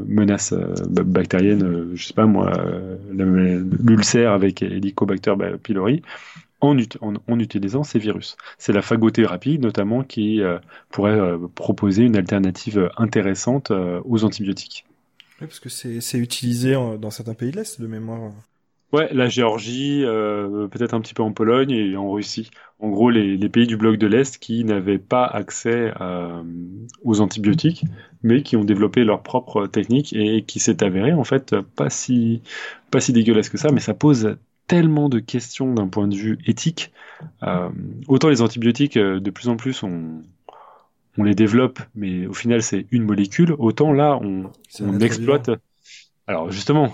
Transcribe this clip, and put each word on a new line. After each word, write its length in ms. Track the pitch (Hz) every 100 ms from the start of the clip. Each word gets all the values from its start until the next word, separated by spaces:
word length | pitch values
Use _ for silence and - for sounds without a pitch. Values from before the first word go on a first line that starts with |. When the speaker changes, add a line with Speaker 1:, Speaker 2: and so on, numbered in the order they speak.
| 101
Speaker 1:
menaces, 460 | 104 101 101 -
euh, 200 | 92 90 90 90
ba-, 160 | 90
bactériennes, 600 | 90 92 87 92 98 104 92
euh, 260 | 85 85
je 120 | 87 -
sais 80 |
pas 120 | - 110
moi, 280 | 98 95 90
euh, 380 | 87 90 92 92 98
le, 560 | 95 92 92 92 90 92 95
l'ulcère 480 | 117 113 101 120 120
avec 300 | 101 98 95
Helicobacter 720 | 92 92 98 - 101 95 101 98
ba-, 220 | 95 92
pylori, 460 | - 98 95 156 - - - - - _
en 160 | 143 139
ut-, 200 | 113 -
en, 140 | 107 104 -
en 120 | 117
utilisant 440 | 113 - 196 131
ces 160 | 147 -
virus. 380 | 107 92 - - - -
C'est 140 | -
la 100 | 101
phagothérapie 760 | - 113 110 110 107 90 127 156
notamment 440 | 120 104 101 117
qui, 380 | 135 - 107 107
euh, 180 | 95 87 - - _
pourrait, 300 | - 101 107
euh, 180 | 92 87 87
proposer 500 | - 82 98 101 98
une 120 | 120 107
alternative 760 | 90 101 95 90 - 104 90 -
intéressante, 760 | 110 113 98 95 - 139 -
euh, 280 | 98 90 90 131
aux 180 | 113
antibiotiques. 640 | 107 - 98 95 - - - _ _ _ _ -
Speaker 2:
Oui, 60 | 151
parce 120 | -
que 80 | 127
c'est, 320 | - 123 117
c'est 180 | 120 123
utilisé 600 | 120 - 123 120 127 135
en, 180 | 120 107
dans 160 | 107
certains 220 | - 113
pays 180 | 110 120
de 60 | 180
l'Est, 240 | 220 -
de 60 | 113
mémoire. 440 | 110 113 113 110 104 - _ _ _ _
Speaker 1:
Ouais, 200 | 147 156
la 160 | 131 123
Géorgie, 760 | 127 117 110 110 123 139 143 131
euh, 640 | 110 107 104 101 104 104
peut-être 260 | 117 117
un 80 | 117
petit 140 | 110 -
peu 80 |
en 80 | 110
Pologne 400 | 104 110 123 135
et 260 | 120 101 98
en 140 | 98
Russie. 400 | 104 101 - 113 - - _
En 140 | 107
gros, 180 | 101 120
les, 280 | 117 101 98
les 120 | 101
pays 160 | 120 120
du 100 | 110
bloc 220 | 113 107
de 80 | 107
l'Est 320 | 110 135 -
qui 260 | - 117
n'avaient 360 | 113 101 92 98
pas 260 | 98 127 123
accès, 640 | 107 101 - 120 117 113 -
euh, 440 | 92 90 87 85 82 85 87 98 117 -
aux 180 | 123 104
antibiotiques, 640 | 101 110 104 151 151 175 - - - _
mais 220 | 113 123
qui 120 | 147 117
ont 80 |
développé 400 | 104 101 104 123
leur 200 | 110 101
propre 420 | - 127 - 104 101
technique 480 | 110 98 127 147
et 300 | 107 107 110
qui 160 | 104 -
s'est 240 | - -
avéré, 280 | 101 92 113
en 120 | 165
fait, 360 | 120 135 - 107
pas 300 | - - 143
si, 540 | - - 123 117 113 - - - - _
pas 80 | 135
si 140 | 131
dégueulasse 360 | 120 113 107 98
que 80 | 104
ça, 140 | 151
mais 80 | 127
ça 160 | - 107
pose 420 | 151 131 107 - _ _ -
tellement 420 | 175 165 151 147
de 80 | 120
questions 560 | 110 123 113 - 131
d'un 140 | 117 98
point 200 | 101 101
de 80 | 98
vue 220 | 110 110 -
éthique. 460 | 113 165 - - _ - - 160 -
Euh, 280 | - 92 90 - 98 110 -
autant 220 | 135 160
les 140 | 135
antibiotiques, 540 | 113 120 117 117 143 117
euh, 220 | 101 95
de 120 | 98
plus 160 | 92 120
en 80 | 117
plus, 260 | 127 131
on, 400 | 101 87 82 80 82 _ - - - - _ _ _ -
on 60 |
les 100 | 104
développe, 460 | 98 110 117 127 - - 107
mais 320 | 98 92 95
au 60 |
final, 280 | 101 117 117
c'est 240 | 110 98 98
une 140 | 123 107
molécule. 500 | 101 101 - 170 147
Autant 340 | 113 110 151
là, 280 | 139 147 135
on, 300 | 104 95 95 - _
Speaker 2:
C'est 140 | -
un 60 | 101
Speaker 1:
on 40 | 98
Speaker 2:
être 40 |
Speaker 1:
exploite 480 | 117 113 117 139 123
Speaker 2:
vivant. 120 | 110 _ _ - - - _ -
Speaker 1:
Alors, 240 | 90 85
justement, 420 | 95 104 147 135